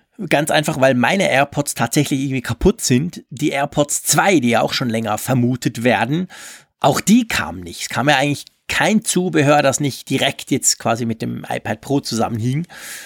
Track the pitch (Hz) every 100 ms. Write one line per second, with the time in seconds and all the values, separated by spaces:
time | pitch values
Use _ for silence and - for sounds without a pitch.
0 | _ - 175 147 156 151 156 143 131 127
1 | 120 190 156 127 143 - - - 117 -
2 | 143 135 139 131 - 117 175 220 - 127
3 | 170 - - 131 147 139 143 - 147 -
4 | - 202 175 170 120 113 - - 127 113
5 | 110 107 - 131 120 127 147 117 120 104
6 | 117 156 185 - - - _ - 139 143
7 | - 240 226 - 80 92 87 - - -
8 | 139 139 143 139 - _ - - 151 214
9 | - 180 180 160 143 143 143 123 147 -
10 | - 131 117 - - 135 - - 117 117
11 | 117 113 120 120 - - - 110 - 139
12 | - 113 98 113 120 139 175 - - -